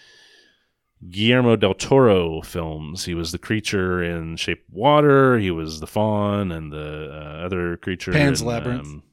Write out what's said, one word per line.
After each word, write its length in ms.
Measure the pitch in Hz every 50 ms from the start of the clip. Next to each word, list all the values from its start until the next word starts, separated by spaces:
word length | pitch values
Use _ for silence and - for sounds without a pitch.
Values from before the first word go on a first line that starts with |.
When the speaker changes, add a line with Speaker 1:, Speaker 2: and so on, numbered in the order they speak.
| _ _ _ _ _ _ _ _ _ _ _ _ _ _ _ _ _ _ _ _ - 87
Speaker 1:
Guillermo 460 | 87 98 107 117 123 127 123 120 113
del 180 | 104 110 98 95
Toro 680 | - - - 135 135 131 117 101 92 87 82 80 80
films. 640 | 78 - - 90 82 80 78 78 78 76 82 92 -
He 80 | - 87
was 180 | 85 85 78
the 60 | 82 87
creature 640 | - - 110 110 104 - - 101 92 92 90 90 87
in 340 | 85 85 85 80 82 82 85
Shape 280 | - - 85 - _ _
of 40 | -
Water. 640 | 90 110 143 147 151 147 147 139 135 135 131 123 117
He 140 | 101 92
was 280 | 85 80 80 78 78 78
the 80 | 78 -
fawn 640 | - 107 107 110 107 104 104 104 101 101 101 92
and 200 | 82 82 78 76
the, 380 | 73 76 76 76 76 76 78 73
uh, 340 | 69 78 76 76 76 78 85
other 320 | 90 95 90 87 87 85 85
creature 340 | - 98 92 85 - -
Speaker 2:
Pan's 300 | 117 151 147 139 - 76
Speaker 1:
in, 60 | - 120
Speaker 2:
Labyrinth. 400 | 120 117 - 123 120 - 71 73
Speaker 1:
um, 160 | 73 73 - _